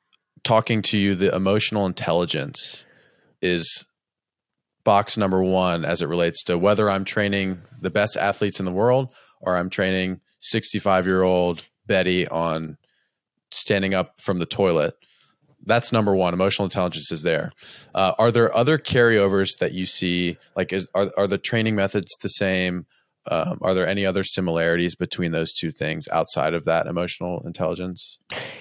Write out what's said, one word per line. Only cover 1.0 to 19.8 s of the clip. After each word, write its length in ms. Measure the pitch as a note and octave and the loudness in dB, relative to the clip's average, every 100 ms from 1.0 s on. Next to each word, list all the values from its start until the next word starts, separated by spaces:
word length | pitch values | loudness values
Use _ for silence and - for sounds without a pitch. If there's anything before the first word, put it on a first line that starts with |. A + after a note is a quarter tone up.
| G2 F#2+ | 2 2
the 180 | F#2+ | 2
emotional 520 | - F#2+ G#2+ - G#2+ G2 | 2 2 2 0 0 -2
intelligence 1000 | F#2 - E2+ F2 D#2 C#2 - - - - _ _ _ _ _ | -2 0 0 0 -2 -4 -6 -6 -8 -16 _ _ _ _ _
is 440 | F2+ F2 E2 - - _ _ _ _ _ _ _ _ _ | -2 0 -2 -4 -8 _ _ _ _ _ _ _ _ _
box 340 | - G2+ G2+ - | 2 2 2 0
number 240 | G2+ F#2+ | 0 2
one 440 | F#2 F#2 F2+ E2+ D#2 | 2 2 2 0 -2
as 160 | E2+ | -2
it 60 | D#2 | -2
relates 360 | F2 E2+ - | 0 0 0
to 140 | - F2 | -2 0
whether 320 | F#2+ G#2 G#2 | 2 2 2
I'm 160 | G2 G2 | 0 -2
training 560 | - G2+ G2 F#2+ F#2 - - | -2 0 0 -2 -4 -12 -8
the 100 | F#2 | -4
best 280 | F#2+ G#2 - | 0 0 0
athletes 420 | G2+ G2 G#2 - | -2 0 -2 -2
in 60 | F#2+ | -4
the 60 | |
world 400 | F2+ A#2 B2+ C3 - _ _ | 0 2 2 0 -10 _ _
or 160 | - F2+ | -2 -2
I'm 140 | F2+ | -2
training 500 | - F#2+ F#2+ F#2 F#2 _ _ | -2 0 0 -2 -4 _ _
sixty-five-year-old 1200 | - A2+ - G#2 G2+ F#2 F#2 F#2 F#2 F2+ F2+ E2+ - _ - | -4 -2 -2 -2 2 2 4 2 4 4 2 -2 -10 _ -2
Betty 420 | G2 F2+ F2+ E2+ | 0 2 2 0
on 500 | E2 E2+ D#2+ D#2+ D2+ _ _ _ _ _ _ _ | -2 -2 -2 -6 -12 _ _ _ _ _ _ _
standing 420 | - - G2+ F#2+ | -6 0 0 2
up 260 | F#2+ F2+ _ | 0 -2 _
from 200 | - F#2 | -4 -4
the 60 | E2+ | -4
toilet. 500 | - G2 E2 D2+ - _ _ _ _ _ _ - | 0 2 2 0 -4 _ _ _ _ _ _ 0
That's 280 | A#2 - | 0 2
number 200 | A#2 G#2 | 2 2
one. 200 | G2 F2+ | 2 2
Emotional 320 | F2 F#2+ - G2 | 2 2 2 -2
intelligence 440 | G2+ F2+ D#2+ D2 | 0 -2 -2 -6
is 100 | E2 | -4
there. 280 | E2+ D#2 - - - - - - | 0 0 -2 -10 -20 -20 -8 0
Uh, 160 | F#2+ - | 0 4
are 100 | A#2 | 2
there 240 | A#2 A#2 | 4 4
other 240 | A2 A#2+ D#3 | 4 2 2
carryovers 800 | - B2+ A#2+ A2 G2 G2 F#2+ - | 2 4 6 6 4 4 0 0
that 120 | E2 | -4
you 140 | F2 | -2